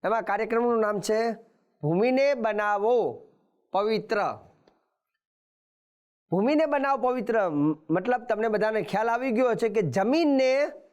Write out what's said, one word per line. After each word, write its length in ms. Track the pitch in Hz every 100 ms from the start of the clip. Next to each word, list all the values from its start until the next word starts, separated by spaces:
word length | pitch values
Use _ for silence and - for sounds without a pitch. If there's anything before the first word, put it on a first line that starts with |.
એમાં 180 | 185 226
કાર્યક્રમનું 580 | 185 202 220 226 240 233
નામ 200 | 214 208
છે 320 | - 214 233 208 - _ _ _
ભૂમિને 520 | 147 170 233 254 277
બનાવો 920 | 262 220 208 208 208 214 247 165 113 - _ _ _ _
પવિત્ર. 640 | 185 208 220 214 214 170 110 - _ _ _ _ _ _ _ _ _ _ _ _ _ _ _ _ _ _
ભૂમિને 360 | 175 220 302 311
બનાવો 420 | 285 277 277 254
પવિત્ર 400 | 254 208 226 190
મ-, 280 | 147 147 151 -
મતલબ 340 | 165 185 247
તમને 240 | 240 214 226
બધાને 340 | 208 214 220
ખ્યાલ 260 | 190 196 226
આવી 220 | 233 262
ગયો 240 | 220 254
છે 140 | 220 226
કે 140 | 214
જમીનને 880 | 170 131 202 311 320 269 262 262 302 - -